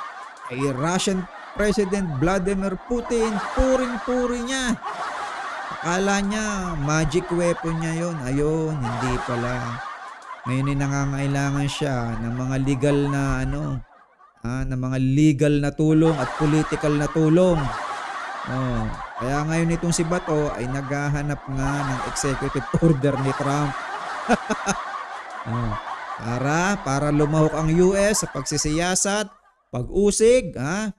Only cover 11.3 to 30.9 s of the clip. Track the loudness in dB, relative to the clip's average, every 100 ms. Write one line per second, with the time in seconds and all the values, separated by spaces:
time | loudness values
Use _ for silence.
11.3 | 0 0 0 0 0 -2 0 -2 -4 -4
12.3 | -4 -2 0 0 2 4 4 2 0 0
13.3 | 0 0 -2 -2 -6 -8 -18 _ _ -20
14.3 | _ -6 -4 -2 -2 -2 0 2 6 6
15.3 | 6 4 4 2 2 4 6 6 4 -2
16.3 | 0 2 4 2 0 0 2 0 2 6
17.3 | 6 6 4 0 -4 -6 -8 -8 -8 -8
18.3 | -8 -6 -2 -2 -2 -2 -6 -10 -6 -2
19.3 | -2 0 2 2 2 0 0 0 0 0
20.3 | 0 0 -2 -4 -4 -4 -2 0 0 -2
21.3 | -4 -4 -2 -2 0 -2 -2 -4 -2 -2
22.3 | -2 -2 -4 -2 4 4 4 2 2 0
23.3 | 0 0 0 0 -4 -8 -8 -8 -6 0
24.3 | 0 0 -4 -4 -4 -6 -8 -10 -12 -12
25.3 | -12 -6 -4 -2 -4 -6 -10 -10 -8 -6
26.3 | -2 0 2 0 0 -2 0 2 2 4
27.3 | 4 4 2 2 6 6 6 2 2 -2
28.3 | -6 -4 -2 0 0 0 0 0 0 -4
29.3 | -10 _ _ _ -6 -2 4 4 6 6
30.3 | 6 4 -4 -4 -2 -4